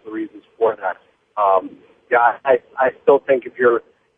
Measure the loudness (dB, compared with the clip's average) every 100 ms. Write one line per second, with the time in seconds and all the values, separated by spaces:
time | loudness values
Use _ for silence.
0 | -6 -12 -12 -16 _ -4 -4 -2 -8 -10
1 | _ _ _ -4 0 0 -2 -16 _ _
2 | -4 0 0 0 0 -2 _ -4 -4 -2
3 | 0 2 2 -4 -4 -2 0 0 -6 _
4 | _